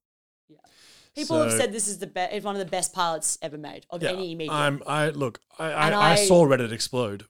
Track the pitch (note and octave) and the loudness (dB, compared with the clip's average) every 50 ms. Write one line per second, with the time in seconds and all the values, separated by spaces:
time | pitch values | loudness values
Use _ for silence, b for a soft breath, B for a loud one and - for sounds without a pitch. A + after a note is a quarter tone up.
0 | _ _ _ _ _ _ _ _ _ _ D3+ _ b b b b b b b b | _ _ _ _ _ _ _ _ _ _ -20 _ b b b b b b b b
1 | b b b D4 D4+ - E4 D#4 D4+ - - - B3+ G#3 G#3 A3+ G#3 G#3 G3 E3+ | b b b -10 -4 0 2 2 2 2 2 2 0 0 -2 -4 -4 -4 -6 -8
2 | G3 D#3+ - F#3 F3+ - - G#3 - G#3 G3+ G3 F#3+ - F#3+ F3+ F3 - - F#3+ | -10 -8 -4 -4 -4 -4 -4 -6 -4 -4 -4 -4 -4 -4 -2 -2 -4 -2 -2 -2
3 | F3 E3 D#3+ D#3 - - - - - D#3 D3 D3+ D3 C#3+ - - - _ F3 E3+ | 0 0 0 -2 -2 -4 -4 -4 -8 -10 -10 -12 -12 -14 -16 -18 -14 _ -8 -4
4 | D#3+ - F#3 F#3+ F#3 E3+ E3 E3 D#3 D#3 D#3 D3 D3 C#3+ C#3+ C#3+ - D3+ C#3+ D3+ | -4 -4 -4 -4 -6 -8 -8 -8 -6 -4 0 0 2 0 0 -2 -4 -4 0 0
5 | D3 D#3 C#3+ C#3+ C#3 A#2 - - _ _ _ - D#3+ D#3+ D3 D#3 D3+ D#3+ - G#3 | 0 0 0 -2 -4 -4 -6 -10 _ _ _ -8 -6 -4 0 2 2 2 4 4
6 | D#3 D#3 G3+ G#3 G#3 F#3+ F3+ F3 D#3+ C#3 C3+ B2 A#2+ G#2+ A#2 A2 - - C3 B2 | 4 4 6 4 6 6 8 8 8 8 6 4 2 -2 -4 -6 -6 -4 -2 -4
7 | A#2+ G2+ G2+ G2+ - | -4 -4 -6 -10 -14